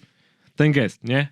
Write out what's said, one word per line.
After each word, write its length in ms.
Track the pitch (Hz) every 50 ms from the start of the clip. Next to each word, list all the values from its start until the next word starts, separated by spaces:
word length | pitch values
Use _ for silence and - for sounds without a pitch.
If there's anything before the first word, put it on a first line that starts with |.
| _ _ _ _ _ _ _ _ _ _ _
ten 160 | - 147 151
gest, 320 | 143 139 117 92 - _ -
nie? 240 | 117 127 139 143 143